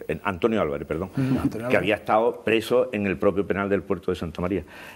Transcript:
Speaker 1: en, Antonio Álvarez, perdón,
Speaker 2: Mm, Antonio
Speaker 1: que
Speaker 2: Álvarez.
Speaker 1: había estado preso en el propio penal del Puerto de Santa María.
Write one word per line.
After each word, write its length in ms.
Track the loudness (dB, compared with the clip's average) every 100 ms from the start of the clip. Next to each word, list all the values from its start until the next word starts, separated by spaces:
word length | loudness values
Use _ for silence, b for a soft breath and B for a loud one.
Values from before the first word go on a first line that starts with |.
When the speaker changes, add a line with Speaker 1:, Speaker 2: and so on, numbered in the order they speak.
| -6
Speaker 1:
en, 140 | -4
Antonio 380 | -4 0 0 2
Álvarez, 260 | 0 -2 -4
perdón, 220 | -4 -4
Speaker 2:
Mm, 240 | -2 0 0
Antonio 120 | 0
Speaker 1:
que 60 | -2
Speaker 2:
Álvarez. 200 | 0 2
Speaker 1:
había 180 | 2 0
estado 460 | 2 2 2 0
preso 480 | 2 2 4 2 2
en 120 | 0 0
el 120 | 2
propio 280 | 2 2 0
penal 220 | -2 0
del 140 | 0
Puerto 280 | 0 -2 -2
de 40 | -2
Santa 260 | -4 -4
María. 220 | -2 -2 -4 B B